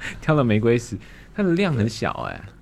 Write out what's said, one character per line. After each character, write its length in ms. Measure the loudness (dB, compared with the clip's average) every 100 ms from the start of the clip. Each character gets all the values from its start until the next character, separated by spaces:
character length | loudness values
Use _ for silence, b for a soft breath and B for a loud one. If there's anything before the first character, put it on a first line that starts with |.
| B B
挑 120 | 0
了 100 | 2
玫 160 | 4 4
瑰 180 | 4 2
石， 200 | 0 -10 B B B -2
它 80 |
的 100 | 0
量 200 | 2 2
很 140 | 2 0
小 240 | 0 -4 -4 -6
哎， 140 | -8 -14 -20